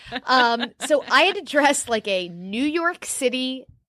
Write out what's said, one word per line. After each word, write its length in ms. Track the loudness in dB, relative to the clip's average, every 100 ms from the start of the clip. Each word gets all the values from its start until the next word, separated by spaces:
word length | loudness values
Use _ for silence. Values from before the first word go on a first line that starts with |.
| -12 -8 0
Um, 460 | 4 4 0 -4 -8 0
so 180 | 0 4
I 120 | 4
had 120 | 4 0
to 60 |
dress 460 | -2 2 4 2 0
like 200 | -2 0
a 200 | -4 -4
New 360 | -10 -8 -4 -2
York 400 | 0 -2 -4 -8
City 600 | -2 -2 0 -4 -6 -12 _